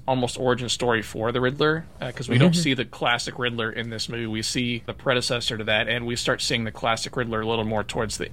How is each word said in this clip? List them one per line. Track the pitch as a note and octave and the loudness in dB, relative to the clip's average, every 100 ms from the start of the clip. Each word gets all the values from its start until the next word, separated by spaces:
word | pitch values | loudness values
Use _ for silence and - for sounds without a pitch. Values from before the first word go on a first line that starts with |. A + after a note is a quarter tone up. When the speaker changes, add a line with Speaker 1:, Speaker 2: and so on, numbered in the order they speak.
| - | -2
Speaker 1:
almost | B2+ B2 - | 0 0 2
origin | B2+ B2 A#2+ | 2 2 0
story | - B2 A2+ | 0 2 2
for | G2+ - A2+ | 0 -2 0
the | A#2+ | 2
Riddler, | B2+ C#3+ D3+ D#3+ - - | 2 2 2 2 -4 -10
uh, | C3 | -8
'cause | - B2 | -6 2
we | B2 | 6
don't | F3 | 6
Speaker 2:
Mm-hmm. | E3+ | 6
Speaker 1:
see | D#3 | 2
the | B2+ | 0
classic | A#2 - B2+ A#2+ - A#2+ | -2 -2 0 2 -2 -4
Riddler | B2 A#2 A2 | -4 -2 -2
in | A2+ A#2 | -4 -6
this | A2 - | -6 -6
movie. | A#2 A2+ | -4 -4
We | A2 | -2
see | G#2+ C3 A#2+ A#2+ | -2 -2 -2 -2
the | - | -6
predecessor | G#2+ C#3+ B2 A#2+ A#2+ - A2+ | -2 2 2 2 -2 -2 -2
to | |
that, | G#2+ G#2+ A2+ | 0 2 2
and | A#2+ A#2+ | -2 -2
we | A#2 | -2
start | - B2 | 0 0
seeing | - A#2+ | 0 0
the | A2 | -2
classic | - B2 A2+ - C#3 | -2 0 0 -2 -4
Riddler | A#2 A2 | -2 -2
a | A2 | 0
little | A2+ | 0
more | A2 G#2+ | 0 -2
towards | G2+ C3 A2 - | -2 -2 -2 -4
the | - | -6